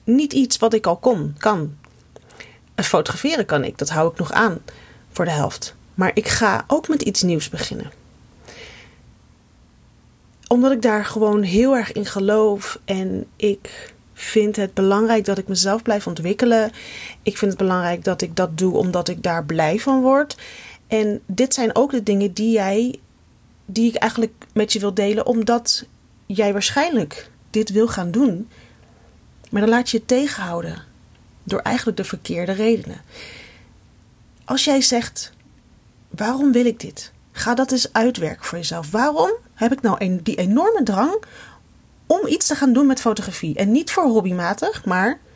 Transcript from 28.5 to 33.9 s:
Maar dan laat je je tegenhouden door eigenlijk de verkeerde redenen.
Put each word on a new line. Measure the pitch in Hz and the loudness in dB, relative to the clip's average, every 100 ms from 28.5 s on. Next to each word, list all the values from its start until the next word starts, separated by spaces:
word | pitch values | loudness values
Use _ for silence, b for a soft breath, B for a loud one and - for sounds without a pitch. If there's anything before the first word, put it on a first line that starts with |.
| b b b b b b b _ _ - | b b b b b b b _ _ -6
Maar | 202 | 0
dan | 220 | 2
laat | 233 240 | 2 2
je | 226 | -2
je | - | 0
tegenhouden | 254 285 - 175 170 170 160 - - _ - _ - | 0 0 -4 -6 -8 -8 -12 -16 -20 _ -20 _ -18
door | - 196 | -6 -4
eigenlijk | - 247 226 196 | -2 -2 -2 -4
de | |
verkeerde | 185 - - 170 180 | -4 -8 -8 -4 -4
redenen. | 196 220 226 - - - B B B B B B B _ | 0 2 2 -2 -14 -18 B B B B B B B _